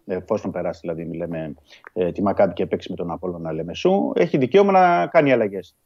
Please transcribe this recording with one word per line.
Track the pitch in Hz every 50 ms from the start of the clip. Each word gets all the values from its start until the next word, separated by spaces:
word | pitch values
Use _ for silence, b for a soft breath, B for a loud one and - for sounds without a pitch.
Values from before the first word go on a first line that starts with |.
| _
εφόσον | - 95 90 - - 110 104 - 95
περάσει, | 85 90 87 87 82 -
δηλαδή, | - 85 82 82 85
μιλάμε, | 82 82 82 85 82 85 80 80 76 - - _ B B B B B -
ε, | 92 92 85
τη | 82 87
Μακάμπι | 98 98 92 - 104 92 90
και | - 95
παίξει | 82 87 87 - -
με | 92
τον | 82 87 87
Απόλλωνα | 80 78 - 90 87 82 82 82
Λεμεσού, | 80 80 82 87 95 - - 180 190 202 - - -
έχει | - 175 170 - 151
δικαίωμα | 127 - - 196 202 196
να | 190 185 185 175 175 175 170 -
κάνει | - 170 147 139
αλλαγές | 127 117 110 98 101 92 87 - _ _ _